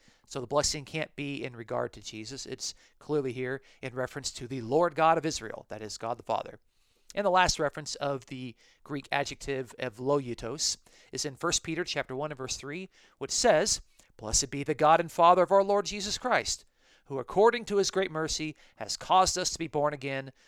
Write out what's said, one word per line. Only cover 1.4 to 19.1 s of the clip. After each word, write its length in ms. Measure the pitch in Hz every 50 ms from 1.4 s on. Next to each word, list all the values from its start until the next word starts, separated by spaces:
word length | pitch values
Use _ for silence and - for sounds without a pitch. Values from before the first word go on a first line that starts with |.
| 120
in 140 | 131 123 117
regard 340 | 117 - 123 120 120 120 -
to 80 | 113
Jesus. 440 | 104 - - 110 110 110 107 101 -
It's 280 | - - - - - - _ _ _ _ _
clearly 340 | - - 151 151 135 131 117
here 280 | 127 127 127 135 131 - _ _ _
in 120 | - 131 117
reference 380 | 131 127 123 - 147 131 - -
to 140 | - 131 113
the 140 | 135 131
Lord 340 | 113 110 131 160 175 170 143
God 220 | 156 160 160 165 165
of 80 | 143
Israel, 400 | 160 139 - 117 107 104 104 - _
that 140 | 107 107
is 160 | 107 104 - -
God 200 | - 113 123 -
the 60 | -
Father. 360 | - 110 104 107 107 - - _ _ _ _ _ _ _ _ _ - -
And 100 | 196 208
the 60 | 196
last 280 | 180 185 180 165 - -
reference 360 | 156 143 - 160 147 - -
of 320 | - 143 143 139 131 123 -
the 280 | 139 127 127 123 110 _ _ _ _ _ -
Greek 260 | - - 139 135 -
adjective 640 | - 143 139 - 139 - - 139 139 135 131 110 - -
evloiutos 1000 | 127 127 107 120 127 135 143 147 135 120 117 - - 113 131 - - - - - _ _ - - - _
is 140 | - - -
in 100 | 147 131
First 280 | - - 170 170 - -
Peter 200 | 170 160 165 180
chapter 320 | - - 147 135 - 131
one 160 | 131 151 151
and 60 | 147 135
verse 180 | 131 123 -
three, 340 | - - 139 147 180 190 - _ _ _ _ _ _
which 140 | - -
says, 500 | - - - 240 170 156 196 - - - - _ _ _ _ _ _
"Blessed 340 | - 113 107 113 - 143 131
be 140 | - 139 139
the 100 | - 151
God 260 | - 156 151 165 165
and 120 | 170 156
Father 320 | - - 165 170 180 185 175
of 80 | -
our 120 | 190 196 196
Lord 220 | 196 202 202 202
Jesus 320 | 156 202 208 185 208 196 -
Christ, 480 | - 254 220 143 101 - - - - _ _ _ _ _ _ _ _
who 140 | - 139 135
according 460 | 120 - - 185 208 233 233 233 226
to 120 | - 208 202
his 140 | 185 -
great 180 | - 190 190 185
mercy 460 | 156 156 160 151 - - 156 156 151 - _ _ _ -
has 180 | 113 104 -
caused 420 | - - -